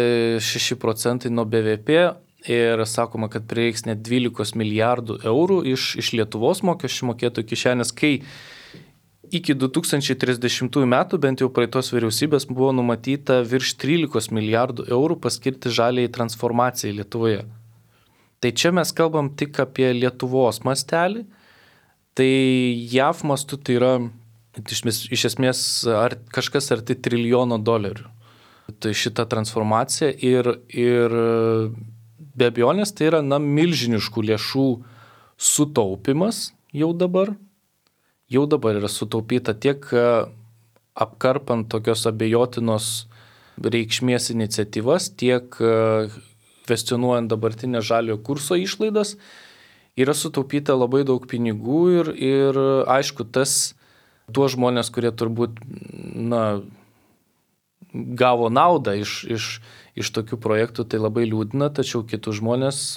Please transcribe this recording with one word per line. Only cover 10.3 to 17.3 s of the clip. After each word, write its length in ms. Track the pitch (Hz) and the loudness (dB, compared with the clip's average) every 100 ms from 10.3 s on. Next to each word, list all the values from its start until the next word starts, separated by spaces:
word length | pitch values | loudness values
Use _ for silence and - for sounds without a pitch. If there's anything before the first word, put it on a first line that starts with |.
| 123 120 - 127 143 127 | 0 -2 -2 -2 0 2
metų, 240 | 127 180 180 | 2 2 0
bent 160 | 139 131 | 0 0
jau 80 | 131 | 0
praeitos 460 | 131 117 131 - | 0 0 0 -2
vyriausybės, 560 | 120 113 113 151 143 139 | 0 0 0 0 0 0
buvo 240 | 127 135 131 | 0 2 2
numatyta 600 | 120 113 120 139 139 127 117 | 0 -2 -2 -4 2 2 2
virš 300 | 127 127 - | 0 -2 -2
trylikos 460 | 131 170 151 117 - | 0 0 0 -2 -2
milijardų 640 | 110 107 113 127 123 - | -2 2 2 2 -2 -2
eurų 240 | 123 156 165 | 2 2 0
paskirti 460 | 120 - 135 131 127 | -4 -4 -4 -4 -2
žaliai 380 | 117 117 127 120 | 2 2 2 -2
transformacijai 840 | 120 117 113 120 117 123 123 107 104 | -2 -4 -2 -2 2 0 -2 -6 -6
Lietuvoje. 480 | 101 117 113 | -6 -2 0